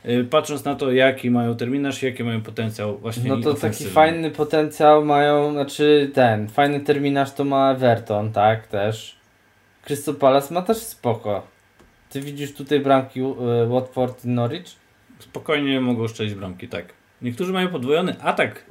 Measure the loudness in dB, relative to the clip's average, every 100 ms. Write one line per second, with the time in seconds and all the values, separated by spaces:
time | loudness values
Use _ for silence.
0 | -2 -2 2 0 0 -6 -4 -2 0 4
1 | 4 2 0 0 0 -2 -4 -2 -4 -4
2 | -4 -4 -4 -4 -6 -6 -6 -4 -6 -6
3 | -8 -4 -2 0 0 -2 -2 -4 0 4
4 | 4 4 -4 -4 0 0 0 4 6 6
5 | 6 2 4 2 2 -2 -6 0 4 6
6 | 4 4 4 4 -2 0 2 0 0 0
7 | 2 0 -2 -2 -2 2 2 2 2 2
8 | 0 -4 -2 2 2 2 -4 -4 -2 -4
9 | -12 -20 _ _ _ _ _ _ -8 -6
10 | -6 2 4 4 2 -6 -2 -4 -4 -6
11 | -4 -2 -4 -6 -8 _ _ _ _ _
12 | _ -12 -10 -10 -10 -10 -2 0 4 2
13 | 2 -6 -6 -4 -2 0 2 0 -2 -4
14 | -4 -4 -4 -2 -2 -6 -14 -20 _ _
15 | _ -20 -16 -14 -4 -2 0 0 0 -2
16 | -4 -4 -8 -6 -12 -14 -12 -12 -12 _
17 | _ _ -10 -6 -4 -2 -2 -4 0 0
18 | 0 -4 -4 -2 -4 -6 -12